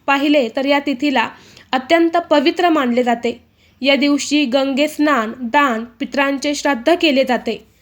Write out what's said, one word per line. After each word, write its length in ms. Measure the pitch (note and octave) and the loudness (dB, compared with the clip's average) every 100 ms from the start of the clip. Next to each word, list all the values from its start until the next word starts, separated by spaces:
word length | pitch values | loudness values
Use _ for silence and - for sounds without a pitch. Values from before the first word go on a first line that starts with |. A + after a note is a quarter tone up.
| - | -2
पाहिले 420 | C#4 D4 D4 A3+ C4+ | 0 2 2 0 -2
तर 100 | C4+ | 0
या 140 | C#4 | 0
तिथीला 480 | C#4 B3+ D4 C4 A3 - - - - | 0 -2 0 0 -2 -6 -20 -20 -6
अत्यंत 420 | C4 B3+ E4 E4+ E4+ E4+ | -4 2 2 4 0 2
पवित्र 400 | D4 C#4 E4+ F4+ | 2 2 2 2
मानले 320 | D#4 B3 A#3 | 2 0 0
जाते. 280 | B3 A#3 A#3+ - _ _ _ _ | 0 -2 -4 -8 _ _ _ _
या 140 | C4 C#4 | 0 2
दिवशी 500 | C#4+ C#4+ - D4 C#4+ | 2 0 0 0 0
गंगे 420 | C4+ C4+ C4 D4+ | 0 0 0 -2
स्नान, 460 | D4+ D4 C4+ G#3+ B3 | 0 0 0 -2 -8
दान, 400 | A#3+ D4 C#4+ A3 A#3 - | -2 0 2 -2 -8 -10
पितरांचे 540 | C4+ C#4 C#4 C#4 D4 C#4+ | -6 -2 -2 -2 -4 -2
श्राद्ध 380 | C#4+ C4 C4+ E4+ | -2 -2 0 2
केले 220 | E4 C4 | 2 2
जाते. 320 | B3 A#3 A#3 G#3 - _ | 0 -2 -4 -12 -14 _